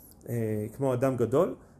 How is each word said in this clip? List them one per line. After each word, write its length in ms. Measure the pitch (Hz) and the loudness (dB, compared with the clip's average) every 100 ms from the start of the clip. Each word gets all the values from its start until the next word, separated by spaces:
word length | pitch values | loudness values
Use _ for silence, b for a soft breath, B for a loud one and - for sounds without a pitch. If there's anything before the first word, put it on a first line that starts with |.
| B B - | B B -8
אה, 380 | 117 110 107 110 117 | -4 -2 -2 -4 -2
כמו 180 | 135 | -2
אדם 220 | 123 135 123 | 2 0 2
גדול, 380 | 113 135 208 269 B B | 2 2 2 -2 B B